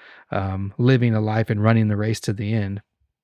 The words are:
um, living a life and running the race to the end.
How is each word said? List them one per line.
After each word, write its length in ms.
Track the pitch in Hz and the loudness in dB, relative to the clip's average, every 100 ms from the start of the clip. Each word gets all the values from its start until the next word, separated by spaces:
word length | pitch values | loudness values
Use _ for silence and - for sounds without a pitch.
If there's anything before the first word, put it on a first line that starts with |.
| - - _ | -20 -20 _
um, 420 | 98 95 95 98 - | -6 -4 -6 -8 0
living 380 | 123 131 120 110 | 2 4 2 0
a 60 | |
life 280 | 107 107 113 | 0 -2 -2
and 140 | 104 | 2
running 240 | 107 113 107 | 4 4 4
the 100 | 104 | 0
race 220 | 107 110 | -2 -4
to 140 | - | -4
the 200 | 101 104 | -4 -4
end. 300 | 113 98 98 - _ _ _ | -2 -4 -6 -12 _ _ _